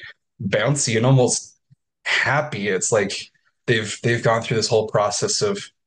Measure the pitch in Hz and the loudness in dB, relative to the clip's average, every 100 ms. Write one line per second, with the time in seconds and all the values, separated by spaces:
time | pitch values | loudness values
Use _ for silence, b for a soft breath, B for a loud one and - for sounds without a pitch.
0 | B B _ _ 95 107 113 143 - 113 | B B _ _ -2 0 0 0 0 2
1 | 123 135 120 - - _ _ _ _ _ | 4 4 4 0 -6 _ _ _ _ _
2 | - - 120 139 143 104 101 92 - 110 | -2 0 0 -2 -2 -6 -2 -2 0 0
3 | 98 - - _ _ _ - 113 104 - | 0 -4 -12 _ _ _ -2 0 0 -4
4 | 120 117 117 113 113 113 104 113 107 110 | -2 0 2 0 0 -2 2 2 2 0
5 | 104 - 104 - 104 98 - _ | 0 0 -2 0 -2 -2 -8 _